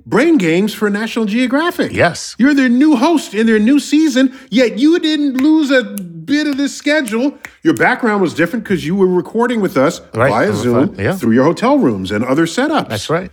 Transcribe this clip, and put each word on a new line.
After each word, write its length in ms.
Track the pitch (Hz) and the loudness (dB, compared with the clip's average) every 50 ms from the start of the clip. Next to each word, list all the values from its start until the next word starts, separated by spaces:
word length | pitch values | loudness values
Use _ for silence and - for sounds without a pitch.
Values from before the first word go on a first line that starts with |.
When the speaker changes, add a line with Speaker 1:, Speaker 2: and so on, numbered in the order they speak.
| _ | _
Speaker 1:
Brain 320 | - 135 202 269 339 330 269 | -2 0 2 4 4 4 2
Games 340 | 185 160 160 180 202 214 220 | 2 2 2 2 0 -2 -2
for 140 | - 220 208 | -2 -2 -2
National 340 | 202 202 226 220 - 240 220 | -2 -2 -4 -4 -4 -4 -2
Geographic? 680 | 202 196 240 254 240 247 285 330 349 339 - 226 - - | -2 0 -2 0 0 0 0 -2 -2 -2 -2 -4 -4 0
Speaker 2:
Yes. 420 | 107 135 170 156 - - - - - | 0 0 0 0 -4 -10 -10 -2 0
Speaker 1:
You're 160 | 214 285 302 | 2 2 4
their 160 | 277 262 254 | 2 2 2
new 260 | 233 247 285 311 311 | 2 4 4 4 4
host 380 | 226 240 320 349 277 - - - | 4 2 2 2 0 -2 -2 -2
in 120 | 202 226 | 0 2
their 120 | 226 226 214 | 2 2 4
new 200 | 214 226 285 294 | 4 4 2 2
season, 560 | - - 285 302 320 311 226 254 269 262 - - - - | 2 2 2 2 2 2 2 2 2 0 0 -6 -10 -4
yet 280 | - 240 262 226 180 202 | 0 2 2 2 2 2
you 200 | 269 302 330 349 | 2 2 4 2
didn't 360 | 330 311 311 294 294 285 247 254 262 | 2 0 -2 -2 -2 -2 -2 0 2
lose 280 | 311 311 320 311 254 | 2 2 2 2 2
a 140 | 277 262 233 | 2 0 0
bit 600 | 202 202 202 185 170 165 165 160 170 277 294 311 | -2 -6 -10 -10 -10 -12 -12 -6 -4 -2 -2 -2
of 100 | 302 277 262 | -2 -2 -2
this 160 | 285 269 - | -4 -4 -6
schedule. 600 | - - 285 294 311 294 214 208 226 254 294 - - - - - _ - | -6 -4 -2 0 0 -2 -2 -2 -2 -2 -2 -4 -6 -12 -20 -16 _ -2
Your 120 | 160 156 | 0 0
background 460 | 123 160 185 247 254 - 226 214 202 190 | 2 2 0 0 0 0 0 0 0 0
was 100 | 156 - | 0 0
different 300 | - 175 170 - 233 - | 0 -2 -2 -2 -4 -4
'cause 180 | - 202 160 135 | -4 -4 -4 -2
you 100 | 147 180 | -2 0
were 120 | 202 190 185 | 2 2 2
recording 520 | 180 175 - - - 220 233 247 254 226 | 2 0 -2 -2 -2 -2 -2 0 0 -2
with 160 | 196 170 - - | -2 -2 0 0
us 220 | 135 160 - - - - - | 0 0 0 -4 -10 -8 -4
Speaker 2:
Right. 160 | 110 120 117 | 0 0 2
Speaker 1:
via 160 | 104 113 151 202 | 2 2 0 0
Speaker 2:
On 40 | 214 | 0
the 40 | - | -2
Speaker 1:
Zoom 300 | 123 123 117 117 - - | -2 0 0 2 0 0
Speaker 2:
phone. 80 | - 98 | -2 -4
Yeah. 180 | 98 120 185 | -4 -4 -4
Speaker 1:
through 160 | 196 143 120 110 | -2 0 0 2
your 120 | 123 131 | 2 2
hotel 340 | 156 170 - - 247 285 285 | 2 0 0 0 0 2 2
rooms 320 | 226 143 110 95 95 95 | 2 0 0 -2 -4 -4
and 140 | 104 107 120 | -4 -4 -2
other 200 | 127 131 151 165 | -2 0 0 0
setups. 420 | 160 - - 254 311 214 - - 113 | -2 -2 -2 -2 -2 -2 -2 -4 -4
Speaker 2:
That's 200 | 113 104 - - | -6 -8 -6 -4
right. 200 | 147 165 190 185 | -4 -6 -6 -8